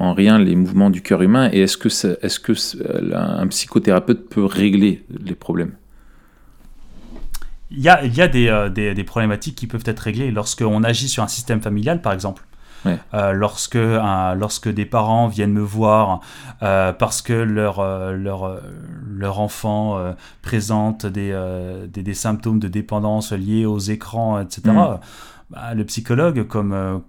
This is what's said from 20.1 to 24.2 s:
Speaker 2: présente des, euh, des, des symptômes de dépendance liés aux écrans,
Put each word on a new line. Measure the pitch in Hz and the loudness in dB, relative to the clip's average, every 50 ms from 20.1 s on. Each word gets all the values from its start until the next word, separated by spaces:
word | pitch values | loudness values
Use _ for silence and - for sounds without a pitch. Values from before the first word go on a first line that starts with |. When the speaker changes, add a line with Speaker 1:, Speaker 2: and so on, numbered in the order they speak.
| 90 - - - - - | -6 -10 -14 -20 -20 -14
Speaker 2:
présente | - - 127 110 98 104 110 107 107 110 110 110 - | -6 -4 -2 -2 0 0 0 0 2 0 -2 -4 -6
des, | 101 95 104 101 98 | -6 -6 -4 -4 -4
euh, | 95 95 92 92 92 90 90 90 92 95 95 92 | -4 -4 -6 -6 -6 -8 -8 -8 -10 -12 -14 -12
des, | 90 101 92 | -12 -8 -6
des | 101 98 | -6 -6
symptômes | - - 110 107 107 - 113 110 107 | -4 -2 -2 -2 -2 -2 0 0 0
de | 107 95 | 0 -2
dépendance | 90 104 107 - 107 107 104 107 107 107 107 - | -4 -6 -4 -4 -4 -2 0 0 -2 -2 -2 -4
liés | 107 95 95 101 110 110 110 | -6 -4 -2 0 0 0 2
aux | 107 107 104 | 0 -2 -2
écrans, | 98 104 107 107 - - 107 113 | -4 -4 -6 -6 -8 -8 -6 -4